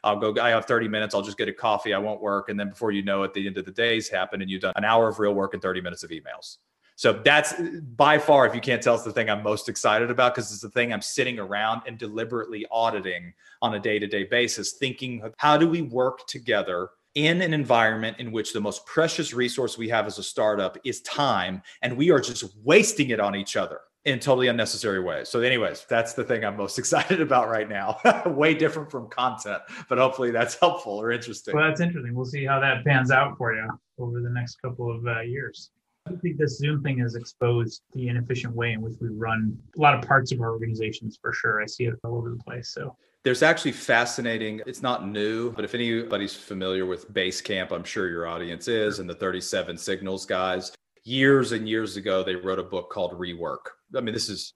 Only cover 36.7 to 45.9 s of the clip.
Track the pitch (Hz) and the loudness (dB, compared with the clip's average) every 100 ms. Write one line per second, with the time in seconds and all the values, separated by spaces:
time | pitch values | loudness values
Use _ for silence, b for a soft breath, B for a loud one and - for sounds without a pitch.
36.7 | 151 143 127 117 117 - - 120 120 110 | 0 0 0 -2 -4 -10 -2 2 2 0
37.7 | - _ 131 123 120 123 120 120 117 117 | -6 _ -8 -4 -2 -2 -4 -4 -2 -2
38.7 | 110 113 - 117 107 113 110 110 - - | -2 -6 -6 -8 -4 -2 0 0 -2 -8
39.7 | - 147 143 - 135 123 123 117 113 117 | 4 4 6 4 4 4 0 -2 -2 -4
40.7 | 110 110 - 110 - 113 - 117 107 107 | -4 -4 -6 -10 -8 -6 -2 0 0 -2
41.7 | - 120 117 120 120 117 117 - 123 - | -4 -4 -4 -6 -6 -6 -8 -10 -12 -10
42.7 | - 139 - _ _ 131 123 156 165 147 | -10 -10 -12 _ _ 0 4 4 4 0
43.7 | 117 - 117 120 - 117 113 110 107 127 | -4 2 4 2 -2 -2 -2 -4 -6 -10
44.7 | 123 127 - 95 104 104 113 120 110 101 | -6 -2 -2 -4 -2 -2 -2 -4 -4 -6
45.7 | 120 120 | -2 -2